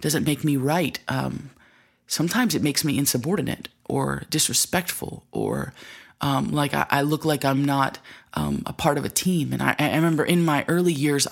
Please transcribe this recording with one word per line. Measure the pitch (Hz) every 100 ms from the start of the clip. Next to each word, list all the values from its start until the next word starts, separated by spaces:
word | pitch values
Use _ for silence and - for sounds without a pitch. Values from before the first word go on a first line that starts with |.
doesn't | 165 147
make | 143 143
me | 156 143
right. | 131 165 147 - -
Um, | 131 131 - 139 - - _ _ _ -
sometimes | - 165 220 240
it | 143
makes | 135 139
me | 156 139
insubordinate | 139 127 123 190 139 - - _
or | - 135 135 143 -
disrespectful | 156 - - - - 180 - - - _
or, | - 50 - - - - - - -
um, | 139 135 139
like | 147 143
I, | 143 -
I | 139
look | 143 151
like | 160 143
I'm | 139 135
not, | 143 139 135 - - - -
um, | - 151 - -
a |
part | - 160 143
of |
a | -
team. | - 185 180 131
And | 131
I, | 139 -
I | 147 131
remember | 165 156
in | - 175
my | 165 147 -
early | 170 175
years, | 147 147 143 131